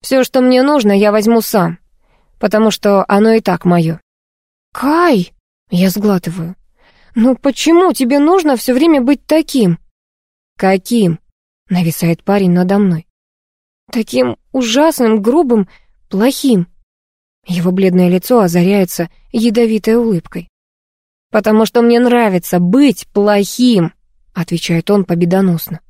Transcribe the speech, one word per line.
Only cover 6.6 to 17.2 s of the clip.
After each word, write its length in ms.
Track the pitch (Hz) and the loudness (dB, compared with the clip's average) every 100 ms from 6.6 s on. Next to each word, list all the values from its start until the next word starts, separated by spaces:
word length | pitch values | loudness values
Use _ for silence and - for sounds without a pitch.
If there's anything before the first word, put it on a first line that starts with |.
| _ _ _ _ _ | _ _ _ _ _
«Ну 220 | - 233 254 | 0 0 2
почему 560 | 285 - - 339 370 | -2 -2 0 2 2
тебе 260 | 247 247 285 | 0 -2 0
нужно 380 | 294 381 302 247 | 2 2 0 -2
всё 180 | - | 0
время 260 | 247 330 302 | 0 2 2
быть 240 | 240 285 _ | 0 -4 _
таким?» 520 | 311 311 269 196 170 _ _ _ _ _ _ _ _ | -2 0 0 0 -2 _ _ _ _ _ _ _ _
«Каким?» 640 | 190 190 - 240 190 165 _ _ _ _ _ | 0 0 -2 0 0 -2 _ _ _ _ _
нависает 560 | 180 165 156 170 165 | -2 -2 -2 -4 -4
парень 260 | - 202 185 | -2 0 2
надо 280 | 175 180 202 | 2 2 0
мной. 280 | 202 165 - _ _ _ _ _ _ _ _ | 0 -2 -8 _ _ _ _ _ _ _ _
«Таким 480 | 240 220 247 247 - _ | -8 -4 -2 -2 -4 _
ужасным, 720 | 262 240 233 320 302 233 220 | -6 -2 0 0 0 0 0
грубым, 460 | 202 294 294 233 190 _ _ _ _ | 0 0 2 0 -2 _ _ _ _
плохим». 580 | 190 233 269 277 214 175 _ _ _ _ _ | -2 -2 0 0 0 -2 _ _ _ _ _